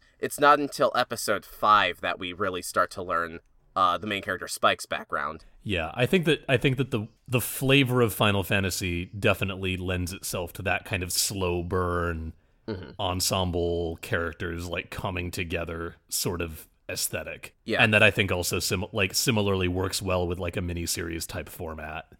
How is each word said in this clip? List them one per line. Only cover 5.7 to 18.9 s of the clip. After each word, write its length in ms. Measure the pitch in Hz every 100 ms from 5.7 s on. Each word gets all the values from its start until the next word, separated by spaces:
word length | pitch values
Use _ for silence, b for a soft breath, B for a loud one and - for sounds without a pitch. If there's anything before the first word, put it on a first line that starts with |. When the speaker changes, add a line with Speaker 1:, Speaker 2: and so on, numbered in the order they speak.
| 87 80
Speaker 2:
I 100 | 120
think 220 | 123 190 160
that, 180 | 143 -
I 120 | 127
think 180 | 147 131
that 140 | 135
the, 180 | 113 - _ -
the 140 | 123
flavor 640 | - - 135 139 127 123
of 100 | 117
Final 300 | - 110 101
Fantasy 640 | 90 104 95 - 92 85 92
definitely 720 | 101 107 98 98 95 95 92
lends 340 | 90 90 87
itself 400 | 95 - 98 87
to 80 | -
that 220 | 92 92 -
kind 160 | 95
of 100 | 90
slow 500 | - - 98 90 87
burn 680 | 87 92 90 87 85 82 80 - _ _ -
Speaker 1:
Mm-hmm. 260 | 95 73 -
Speaker 2:
ensemble 1000 | 95 90 - 98 90 87 85 85 85 82
characters, 680 | - 92 85 - 90 85 87
like, 220 | 85 -
coming 400 | - 104 90 87
together 680 | 92 85 85 82 82 85 - _
sort 320 | - - 87
of 260 | 85 78 - _ -
aesthetic. 680 | 90 - 85 80 76 - - -
Speaker 1:
Yeah. 180 | 101
Speaker 2:
And 80 | 113
that 100 | 107
I 80 | 107
think 220 | 107 95
also 260 | 90 85 95
sim-, 280 | - 95 92